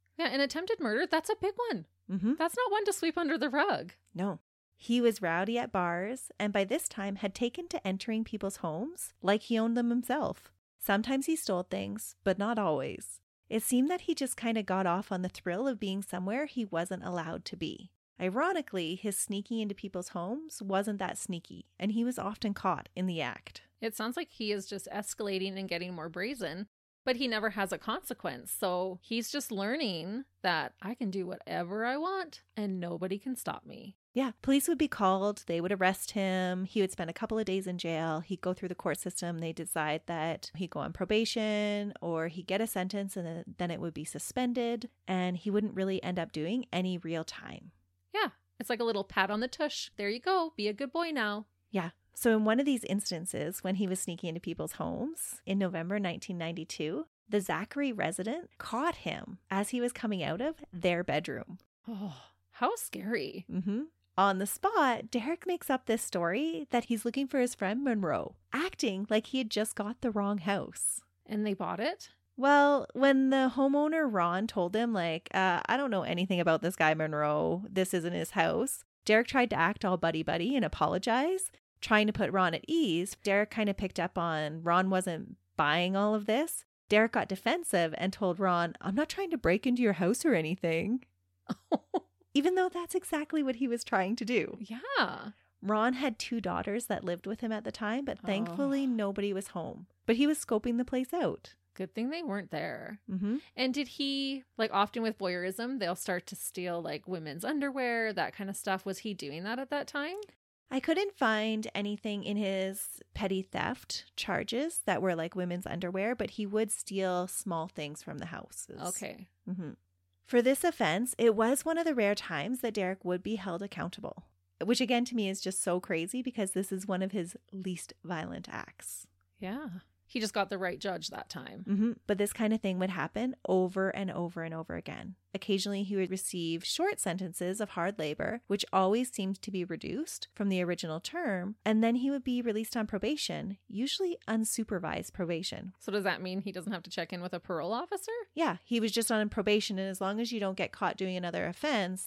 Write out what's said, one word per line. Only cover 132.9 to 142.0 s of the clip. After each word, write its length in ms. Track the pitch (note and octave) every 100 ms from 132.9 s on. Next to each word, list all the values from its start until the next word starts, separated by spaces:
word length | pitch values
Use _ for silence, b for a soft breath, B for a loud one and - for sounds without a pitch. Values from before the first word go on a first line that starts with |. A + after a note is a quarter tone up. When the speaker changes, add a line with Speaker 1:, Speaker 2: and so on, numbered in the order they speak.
Speaker 2:
happen 440 | F3+ D3+ G#3+ B3+ - -
over 420 | F#3 F3+ F#3+ F#3+
and 220 | - F#3+
over 320 | - F3 E3+
and 100 | E3
over 220 | D#3+ D#3+ E3+
again. 400 | - - - F#3 _
Occasionally, 480 | G3 - G3 G3+ G3
he 140 | G3 G3+
would 160 | F#3
receive 520 | F#3+ - F3+ E3 E3
short 360 | - - F#4+ -
sentences 600 | F#3+ F3+ F#3 - F3+ G3+
of 120 | G#3
hard 260 | - F3 G#3
labor, 440 | D#3 D3+ - A#3+ -
which 200 | G3+ -
always 400 | F#3+ F#3+ A#3 B3+
seemed 300 | - F#3+ G3
to 80 | -
be 140 | F#3+
reduced 640 | F3 E3 - A3+ E4 - - -
from 140 | G3+
the 120 | F#3
original 380 | F3 F3 E3 D#3+
term, 560 | - E4+ D4+ F#3+ F#3 A3 A3
and 180 | A3
then 120 | A3+
he 160 | A#3+